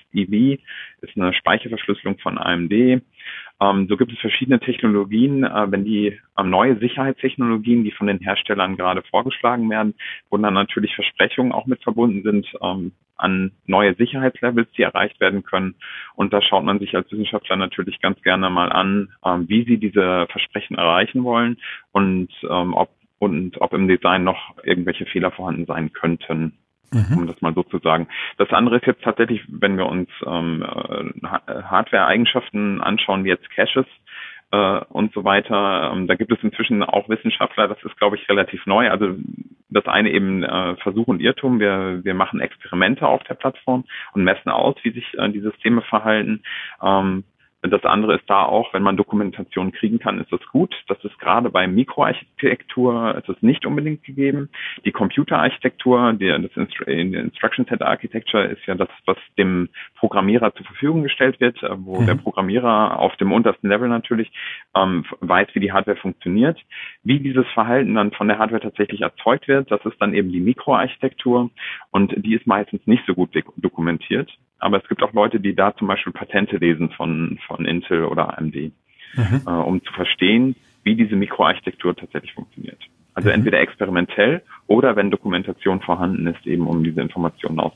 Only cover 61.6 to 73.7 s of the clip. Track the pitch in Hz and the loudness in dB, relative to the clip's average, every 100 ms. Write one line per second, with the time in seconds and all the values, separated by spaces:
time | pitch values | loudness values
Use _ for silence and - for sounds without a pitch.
61.6 | 101 95 92 92 117 85 - - 95 110 | -6 -6 -6 0 2 2 -2 -2 0 0
62.6 | 123 107 107 - 92 - 98 98 113 - | 2 4 2 2 0 0 2 4 2 0
63.6 | 101 104 123 117 - 113 110 - - - | 0 2 2 -2 -2 -2 -2 -8 -14 -14
64.6 | - 98 95 90 76 - 87 90 101 - | -4 0 2 0 -4 -10 0 2 2 0
65.6 | 98 95 95 98 98 87 - 95 135 165 | 0 0 0 -4 -4 -6 -2 2 2 2
66.6 | - - - - - 139 139 131 127 - | -10 -18 -18 -10 0 0 2 0 0 0
67.6 | 110 123 123 110 104 - 104 104 110 113 | 2 2 4 2 2 0 0 2 2 0
68.6 | 107 - 104 104 78 - 110 120 - 135 | -4 -2 -2 -2 -6 -2 0 0 2 0
69.6 | 135 104 110 - 104 101 95 87 90 131 | 2 -2 -2 -2 0 0 0 0 0 0
70.6 | - 123 123 - 135 - 131 120 120 - | 2 0 0 -2 -6 -2 0 2 0 -6
71.6 | - - - 98 98 - 107 110 - 101 | -14 -14 -4 0 0 0 0 0 2 0
72.6 | 104 101 - 120 - 90 90 - - - | 0 -6 2 2 2 -2 0 -2 -6 -4
73.6 | 90 | -6